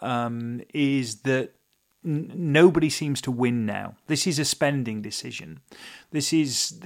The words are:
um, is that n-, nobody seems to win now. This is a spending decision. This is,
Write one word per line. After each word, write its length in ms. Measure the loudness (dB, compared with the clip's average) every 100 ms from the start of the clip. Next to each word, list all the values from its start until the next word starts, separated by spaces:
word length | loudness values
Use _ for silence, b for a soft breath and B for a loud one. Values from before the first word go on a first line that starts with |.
um, 580 | -4 -2 -2 -4 -6 -8 -6
is 480 | 0 2 2 -2 -4
that 320 | 0 0 -2 -8 _ _ _ _
n-, 260 | -4 -2 -4
nobody 560 | -4 2 8 8 8 2
seems 320 | 0 -2 -2
to 80 | -2
win 340 | 0 0 2
now. 320 | -2 -4 -8 -12 -4
This 200 | -2 0
is 120 | 0
a 60 |
spending 560 | -2 0 0 0 -2 -6
decision. 600 | -8 -10 -10 -12 -14 -18 _ B B B B
This 220 | -4 2
is, 440 | 2 2 0 -4 -4